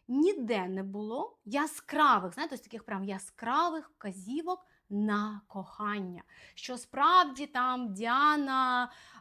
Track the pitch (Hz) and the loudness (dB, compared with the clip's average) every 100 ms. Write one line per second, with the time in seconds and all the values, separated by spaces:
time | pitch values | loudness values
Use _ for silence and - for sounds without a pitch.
0 | - 262 339 403 226 220 185 190 196 202 | -2 2 4 2 0 0 0 -4 -6 -6
1 | 214 247 440 - 208 277 302 - - 311 | -6 -6 -6 -10 -6 -2 -2 -4 -4 4
2 | 285 214 180 208 320 262 - 226 - 196 | 6 6 2 -6 -8 -8 -12 -14 -8 -6
3 | 196 190 - - 226 277 349 320 294 - | -6 -8 -10 -10 -2 0 2 -2 -8 -12
4 | 202 190 185 285 330 359 _ _ - 202 | -12 -10 -8 -6 -4 -6 _ _ -6 -2
5 | 208 208 214 208 - 196 190 - 208 208 | 0 0 -2 -8 -12 -12 -12 -8 -4 -4
6 | 185 175 - - - - - 247 - 262 | -6 -10 -18 -20 -20 -16 -12 -12 -8 2
7 | 302 370 302 262 285 247 254 254 240 190 | 6 6 6 2 -6 -2 0 0 -4 -4
8 | 226 262 294 302 277 262 254 247 247 - | 0 4 4 4 2 2 2 2 -2 -6
9 | - - | -20 -20